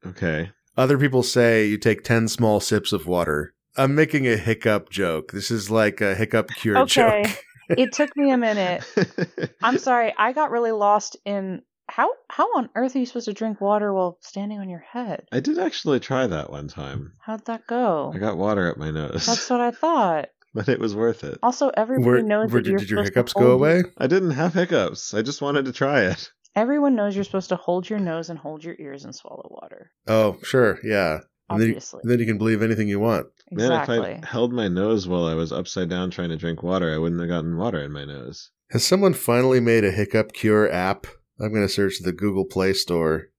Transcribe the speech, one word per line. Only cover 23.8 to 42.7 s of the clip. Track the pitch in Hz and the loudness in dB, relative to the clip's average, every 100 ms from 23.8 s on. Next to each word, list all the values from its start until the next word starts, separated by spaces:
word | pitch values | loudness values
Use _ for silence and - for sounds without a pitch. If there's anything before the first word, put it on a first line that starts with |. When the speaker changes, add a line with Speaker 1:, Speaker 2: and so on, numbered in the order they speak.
| 180 - | 2 -2
Speaker 1:
I | 131 | 0
didn't | 185 185 | 2 2
have | 135 170 | 0 0
hiccups. | 175 180 160 92 - - | 0 2 2 0 -4 -6
I | 104 | -4
just | 113 143 | -4 -4
wanted | 143 143 | -2 0
to | 135 | -2
try | 127 139 143 | -2 0 2
it. | 95 85 - _ _ - | 2 0 -8 _ _ -2
Speaker 3:
Everyone | 233 294 285 | 0 2 2
knows | 247 202 196 | 2 0 -2
you're | |
supposed | 196 190 180 | -4 -4 -4
to | 180 | -4
hold | - 175 180 | -2 -2 -2
your | 214 | -4
nose | 185 165 165 | -2 -4 -8
and | 160 | -10
hold | 147 156 160 | -12 -12 -14
your | - | -14
ears | 147 139 143 | -14 -14 -16
and | - | -18
swallow | - - - | -18 -18 -18
water. | - - - - _ - | -18 -20 -20 -20 _ 0
Speaker 2:
Oh, | 110 107 92 | 2 2 0
sure, | - 131 117 - | 0 4 4 2
yeah. | 110 104 87 76 - _ _ | -2 0 2 -2 -6 _ _
And | 101 | 2
then | 113 | 2
you, | - | 0
Speaker 3:
Obviously. | - - | -8 -10
Speaker 2:
then | 113 120 | 0 0
you | 113 | 2
can | 104 | 0
believe | 110 107 | 0 2
anything | 110 107 104 | 2 0 0
you | 101 | 2
want. | 113 98 - _ _ | 2 0 -2 _ _
Speaker 1:
Man, | 180 170 | -2 0
if | 254 | 2
Speaker 3:
Exactly. | 139 117 104 - | 0 -2 -2 -8
Speaker 1:
I | 160 | -8
held | 123 120 | -2 0
my | 123 104 | 0 0
nose | 90 104 113 90 | 0 2 0 0
while | 90 82 | 0 0
I | 80 | 0
was | 82 | -2
upside | 71 90 - 90 | -4 -6 -6 -4
down | 90 92 | -4 -4
trying | 90 87 | -4 -6
to | 80 | -4
drink | 82 82 | -6 -4
water, | 87 92 85 | -2 -2 0
I | 78 | 0
wouldn't | 82 85 | -2 -2
have | 85 | -2
gotten | 87 80 82 | -4 -4 -4
water | 110 85 | -4 -4
in | 71 | -8
my | 73 | -10
nose. | 71 69 62 - - _ _ | -12 -14 -14 -16 -20 _ _
Speaker 2:
Has | 117 - | -2 2
someone | 185 196 | 4 4
finally | - - 120 127 131 | 2 2 2 4 4
made | 120 117 104 | 4 4 4
a | |
hiccup | 92 101 110 107 | 0 0 0 0
cure | - 110 107 104 | 0 2 4 4
app? | 87 92 101 - - _ _ | 2 0 -2 -8 -20 _ _
I'm | 107 | -2
gonna | 107 98 | 0 0
search | - 98 95 | 2 0 0
the | 90 | -4
Google | 87 104 98 | -2 0 0
Play | 95 - 95 | -2 2 2